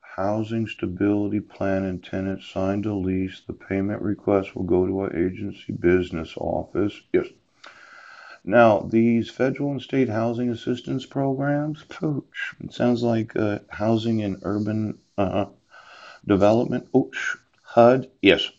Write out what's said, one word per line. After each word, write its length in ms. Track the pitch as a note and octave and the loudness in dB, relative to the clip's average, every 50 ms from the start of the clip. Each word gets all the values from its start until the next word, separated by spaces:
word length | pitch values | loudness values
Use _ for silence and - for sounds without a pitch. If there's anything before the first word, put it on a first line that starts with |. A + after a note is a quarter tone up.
| _ - - | _ -18 -10
housing 520 | - F#2+ G2 G#2 A2 A2 G#2+ A2+ A2+ A2+ G2+ | -6 -4 -2 -2 -2 -4 -4 -4 -4 -4 -4
stability 720 | - - - F#2+ F2+ F2+ G2+ G2+ G#2 G#2 G#2 G2+ G#2+ G#2+ | -6 -8 -8 -8 -4 0 2 2 2 2 0 -2 -2 -4
plan 440 | G2 - - - G2+ G2 G2 F#2+ F#2+ | -6 -6 -10 -6 -4 -2 0 0 -2
and 200 | F#2+ F#2 F2+ - | -2 -6 -8 -10
tenant 380 | - - F#2+ F#2+ F#2+ F#2+ F#2 | -8 -6 -6 -4 -4 -6 -8
signed 440 | - - - F#2+ F#2+ F#2+ G2 G#2 G2+ | -10 -10 -6 -4 -2 -2 -2 -2 -2
a 80 | G#2+ G#2 | -2 -2
lease. 480 | G2 F2+ F#2 F#2+ F#2+ F#2+ F#2 - - _ | -2 -2 -2 -2 -2 -2 -4 -6 -12 _
The 80 | - - | -14 -14
payment 480 | - - - F#2+ G2 G2 G2 G#2+ - | -14 -8 -4 -2 -2 -2 -2 -4 -4
request 540 | - G2 G2+ - - - G2+ G2 F#2+ - - | -2 -4 -4 -2 0 2 2 2 0 -2 -6
will 80 | - F#2 | -6 -2
go 220 | F2+ - F#2 F#2 | 2 2 2 2
to 140 | F#2 F#2+ F#2+ | 2 0 -2
our 160 | G2 - - | -2 -4 -2
agency 580 | D2+ F2 F2+ F#2 F2+ G2+ G2+ F#2+ - - - A2 | -2 -2 -2 -2 -6 -10 -12 -12 -14 -10 -10 -10
business 600 | G#2 - F2 F2+ F#2 F2+ F2 - E2 E2 D#2+ - - | -2 2 4 4 4 2 0 -6 -8 -8 -8 -10 -10
office. 640 | - E2 - D#2 E2+ - _ - G2 G#2 - - _ _ | -6 -6 -4 -6 -6 -6 _ -2 -2 -2 -4 -8 _ _
Yes. 160 | - F#2 F2 - - _ _ _ _ _ _ - - - - - - - - - - - - - - - _ | 0 0 0 0 -10 _ _ _ _ _ _ -20 -20 -20 -20 -20 -20 -20 -20 -20 -20 -20 -20 -20 -20 -16 _
Now, 360 | - F#2+ A#2+ A#2+ A2+ G#2+ G2 | 0 6 6 8 8 6 4
these 480 | - - - A2 A2+ A#2 A#2 A#2 A2 - | 0 0 2 4 4 4 4 2 0 -2
federal 420 | - - B2+ C3 C3+ - C#3+ C#3+ | -4 -2 -2 -2 -2 -2 -4 -6
and 100 | C#3+ C3 | -4 -6
state 280 | C3 - - C3+ C3 A#2 | -8 -4 0 0 0 0
housing 400 | G#2+ G#2+ A2+ A#2 A#2 A#2 B2 B2 | 0 -2 -2 -2 -2 -2 -2 -4
assistance 560 | A#2 A2 - - B2 B2 - - C3+ C3 C3 | -4 -4 -4 -6 -6 -6 -4 -6 -6 -6 -6
programs, 800 | - - C#3 C#3 C#3 C3+ C3 C#3 C#3+ C#3+ D3 D3 D3+ D3+ D3+ - | -6 -6 -4 -2 -2 -2 -2 -2 -2 -2 -2 -2 -4 -8 -10 -12
coach, 720 | _ - - - D#3 D3 C3 - _ _ - - - - _ | _ -12 -6 -4 -4 -4 -4 -8 _ _ -12 -12 -12 -10 _
it 140 | - - - | -16 -16 -6
sounds 280 | - A#2 A#2+ B2 A#2 | -2 0 0 2 2
like, 340 | A#2+ A#2 A#2 A2+ A2 A2+ - | 0 0 0 0 -2 -2 -4
uh, 240 | - A2 G#2 G2+ G#2 - _ | -2 -2 -2 -2 -4 -8 _
housing 520 | - - G#2 A2 A#2 A2+ A2 A#2 A2+ A2 | -10 -4 0 0 0 2 0 0 -2 0
and 160 | G#2+ G2+ F#2+ F2+ - | -2 -4 -6 -6 -4
urban, 540 | E2+ G2+ G#2 G#2+ G#2 G#2+ A2 A2 G#2+ - - _ _ _ - | -4 -2 -2 -2 -2 -2 -2 -2 -4 -6 -10 _ _ _ -2
uh, 280 | G2+ F#2 F2+ G2 G2 - - _ _ _ - - - - - - - - - - - | -2 0 0 -2 -4 -4 -8 _ _ _ -20 -20 -20 -20 -20 -20 -20 -20 -20 -18 0
development. 640 | - G2+ F#2+ G2 G#2 A2 A#2 B2 - A#2+ B2 - - - | 2 2 4 6 6 4 4 2 0 -4 -6 -6 0 2
Oops, 420 | B2+ C#3 - - - - - - - _ _ _ _ _ | 2 2 2 -4 -8 -6 -6 -8 -8 _ _ _ _ _
hud. 460 | - - A#2+ A#2 A#2+ B2+ C3+ B2+ - _ _ | 0 6 8 8 8 8 6 0 -6 _ _
Yes. 280 | - G2 F2 D#2+ - - - | 6 6 6 6 4 -6 -8